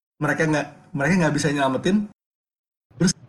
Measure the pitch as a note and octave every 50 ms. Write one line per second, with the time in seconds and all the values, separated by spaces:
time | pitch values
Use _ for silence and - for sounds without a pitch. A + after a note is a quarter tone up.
0 | _ _ _ _ D3 C#3+ D3 D3+ E3 D#3 D#3 D3 C3+ - - - - - - C#3+
1 | C#3 D3+ F#3 F#3+ E3 D3+ D3+ C#3+ - D#3 C#3+ C#3+ C#3 C3 C3 B2 - F3 G3 G#3+
2 | G#3 - - _ _ _ _ _ _ _ _ _ _ _ _ _ _ _ _ -
3 | E3+ F#3+ - - -